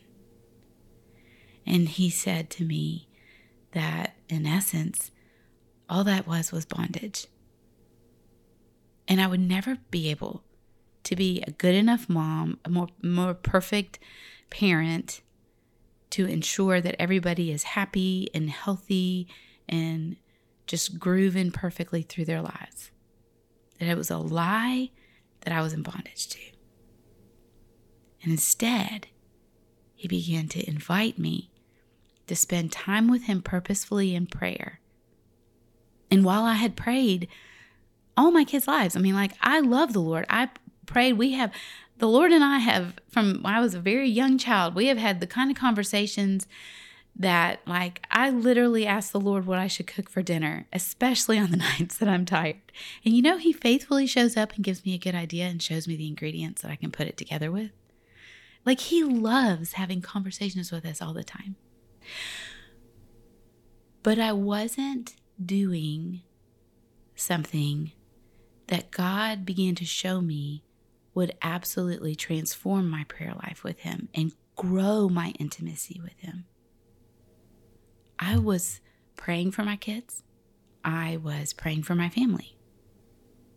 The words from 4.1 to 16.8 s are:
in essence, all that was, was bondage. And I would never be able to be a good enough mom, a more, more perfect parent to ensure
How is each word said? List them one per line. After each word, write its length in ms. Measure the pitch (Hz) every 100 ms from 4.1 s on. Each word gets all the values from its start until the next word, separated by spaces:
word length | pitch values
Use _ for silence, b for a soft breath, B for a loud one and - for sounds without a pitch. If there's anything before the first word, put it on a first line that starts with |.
| _ -
in 200 | 160 151
essence, 640 | 180 196 165 160 - - b b b b b _ _ -
all 160 | 175
that 220 | 202 190 165
was, 260 | 165 165
was 140 | 170 -
bondage. 640 | - 175 - 214 - - _ _ _ _ _ _ _ _ _ _ _ _ _ _ _ _ _ -
And 120 | 190
I 80 | 190
would 120 | 185
never 380 | 180 185 247 254 -
be 180 | 170 156
able 340 | 147 - - _ _ _ _ _ _
to 120 | - 185
be 280 | 190 180 -
a 60 |
good 240 | 151 180 190
enough 320 | 220 240 -
mom, 520 | 165 156 160 165 -
a 60 | 165
more, 200 | 175 175 -
more 300 | 170 175 180
perfect 680 | 175 - 190 185 208 190 - B B B B B
parent 720 | - 202 160 160 165 - - _ _ _ _ _ _ _ _ -
to 140 | - 185
ensure 560 | 165 - - 190 180